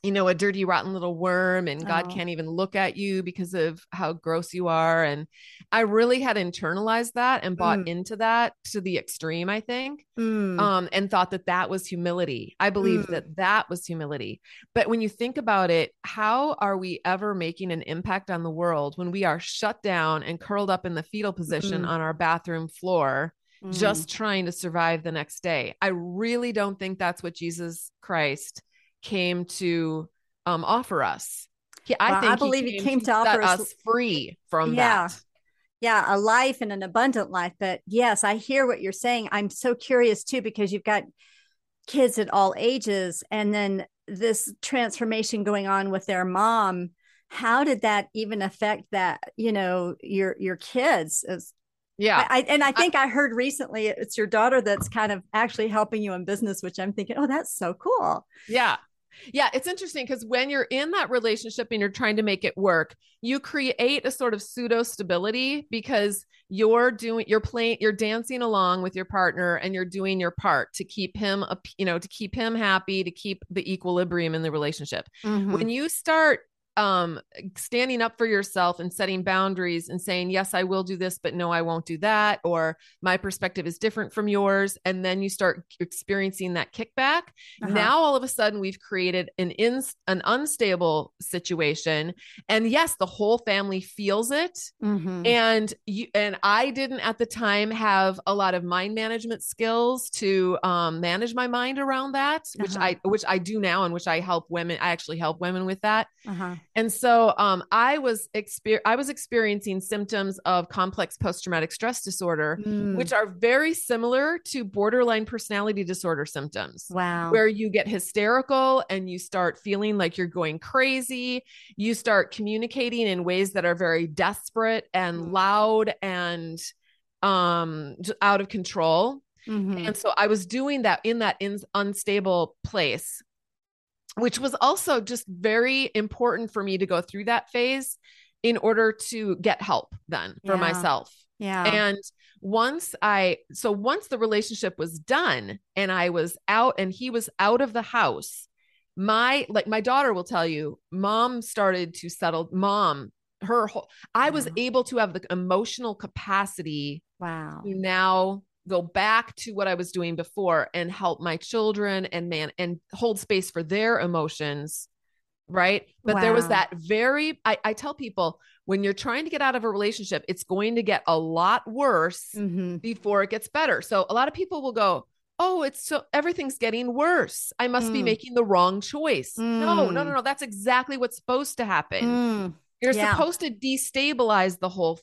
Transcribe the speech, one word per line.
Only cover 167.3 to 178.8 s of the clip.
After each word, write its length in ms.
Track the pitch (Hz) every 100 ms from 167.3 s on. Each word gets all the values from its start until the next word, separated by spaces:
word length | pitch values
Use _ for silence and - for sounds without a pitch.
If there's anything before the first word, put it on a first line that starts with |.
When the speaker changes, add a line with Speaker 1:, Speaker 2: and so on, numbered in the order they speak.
| 311
Speaker 1:
I, 140 | 220 214
I 80 | 220
tell 220 | 214 285
people, 440 | 294 247 196 165 - _ _ -
when 180 | 196
you're 80 | 202
trying 320 | 196 262 247
to 60 | 320
get 120 | 294
out 140 | 269 247
of 80 |
a 60 | 226
relationship, 540 | 202 208 226 196 160 -
it's 160 | 180
going 320 | - 185 214 233
to 60 |
get 200 | 208 190 -
a 120 | 160
lot 480 | 160 165 180 233 226
worse 640 | 226 277 185 165 180 - 214
Speaker 2:
Mm-hmm. 400 | 202 175 180 175
Speaker 1:
before 460 | 220 226 202 202
it 80 | 202
gets 180 | 220 -
better. 340 | 294 311 226
So 240 | - 202 -
a 60 |
lot 140 | 226 277
of 60 |
people 280 | 302 370 320
will 100 | 262
go, 340 | 220 202 160 - _ _ -
"Oh, 240 | 359 370
it's 220 | 285 -
so, 200 | - 294 -
everything's 460 | 285 320 349 277 -
getting 360 | 226 226 247
worse. 580 | 240 311 349 196 - - -
I 80 | 247
must 260 | 247 226
be 100 | 220
Speaker 2:
Mm. 20 |
Speaker 1:
making 300 | 233 220 254
the 100 | 240
wrong 360 | 220 185 180 196